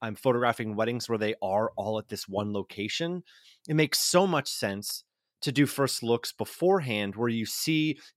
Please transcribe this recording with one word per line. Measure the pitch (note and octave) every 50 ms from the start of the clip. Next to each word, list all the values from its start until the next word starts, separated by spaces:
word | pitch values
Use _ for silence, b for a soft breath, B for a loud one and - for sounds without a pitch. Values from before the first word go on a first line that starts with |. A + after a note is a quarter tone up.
I'm | A#2 A2 G#2+
photographing | - - C3+ B2 B2 B2 A#2+ A2+ - A#2 A2 G#2+
weddings | G2+ A2 A2+ A#2+ A#2+ - -
where | A#2 G#2+
they | G#2+ G#2+ - -
are | G2+ F#2+ F#2+ G#2 A2 - - -
all | G2 G#2 A2 G#2+
at | G#2+ -
this | G#2+ G2+ - -
one | F#2+ G2 G#2 G#2
location, | G#2 G2+ F#2+ - - G#2 G2+ G#2+ - - E3 E3+ F3+ F3+ E3+ b b b b b b b b -
it | D3+
makes | D#3 D#3 C#3+ - -
so | - - - F3+ F#3+ F#3+
much | E3+ D3 C3 -
sense | - - - G#2 G2 G2+ G#2 - - - - _ _ _ _ _ _ -
to | - D3 B2+
do | C3+ C#3+
first | C3 - - C#3 B2+ - - A#2+
looks | A2+ A#2 A#2 - - -
beforehand | - G#2+ - - - E3 F3+ G3 F#3+ D3+ B2+ A2 G#2 G#2 G2+ G2
where | G#2 A#2+ A#2+
you | A#2 A2+ A2
see | G#2 - - - - D#3+ D#3 D#3 D#3 C3+ B B B B